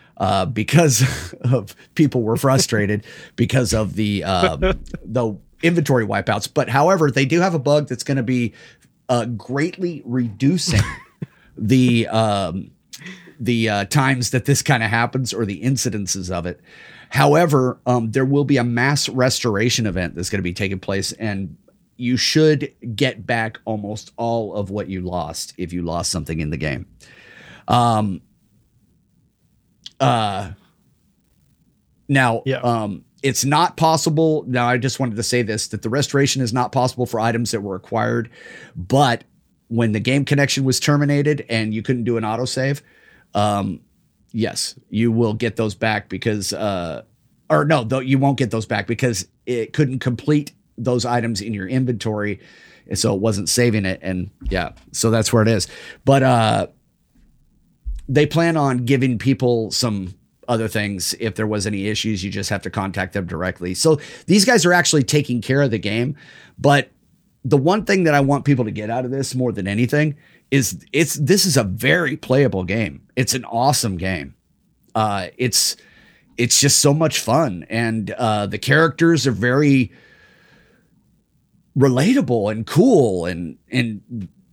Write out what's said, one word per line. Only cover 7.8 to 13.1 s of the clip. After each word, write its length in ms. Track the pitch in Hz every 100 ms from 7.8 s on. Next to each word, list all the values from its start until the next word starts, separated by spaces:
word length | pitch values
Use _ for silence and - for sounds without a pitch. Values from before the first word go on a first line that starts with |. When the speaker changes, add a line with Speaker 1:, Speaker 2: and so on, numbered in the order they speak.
| 143
Speaker 1:
that's 160 | 123
gonna 180 | - 135
be, 300 | 117 127 117 - - _ _ _ -
uh, 160 | 120
greatly 760 | 117 113 - 135 170 185 180 151
reducing 800 | 117 127 120 98 135 180 - 110 104 - - -
Speaker 2:
<laughs> 360 | - _ _ -
Speaker 1:
the, 500 | 107 131 123 117 110
um, 640 | 110 110 101 90 90 - _ _ - -